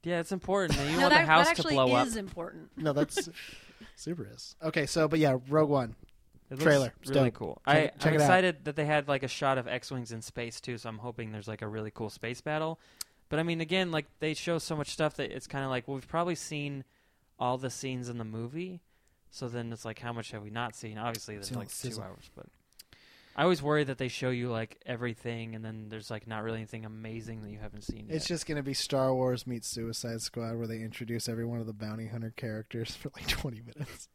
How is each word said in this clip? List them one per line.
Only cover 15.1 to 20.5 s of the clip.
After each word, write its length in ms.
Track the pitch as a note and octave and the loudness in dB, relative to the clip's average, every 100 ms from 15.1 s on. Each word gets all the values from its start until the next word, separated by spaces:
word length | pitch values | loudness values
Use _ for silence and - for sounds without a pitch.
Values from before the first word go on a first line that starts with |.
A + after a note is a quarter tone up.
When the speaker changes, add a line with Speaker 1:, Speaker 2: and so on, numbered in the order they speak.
| - | 0
Speaker 1:
that 180 | C#3+ | -6
it's 140 | C3 - | -6 -8
kinda 200 | C#3 C3+ | -6 -2
like, 200 | B2+ A#2+ | -2 -2
well, 80 | C#3 | -8
we've 100 | - | -4
probably 300 | E3 F3 E3 | -2 0 -2
seen 480 | - D3+ C#3+ C#3 - _ _ _ _ - | -4 -6 -4 -6 -10 _ _ _ _ -4
all 180 | B2 B2+ | -2 0
the 120 | C3 | -4
scenes 380 | - C3+ B2+ B2 | -4 -6 -6 -6
in 100 | A#2+ | -6
the 60 | |
movie, 560 | A2 A2 A#2+ D3+ F#3 F3+ _ _ _ _ _ | -6 -6 -6 -6 -8 -10 _ _ _ _ _
so 180 | - B2 | -10 -6
then 240 | A#2+ A#2 | -6 -6
it's 120 | A2+ | -8
like, 140 | A2+ G#2+ | -10 -8
how 140 | A#2+ | -8
much 180 | A#2 A2 | -8 -8
have 140 | A2+ | -10
we 60 | G#2 | -8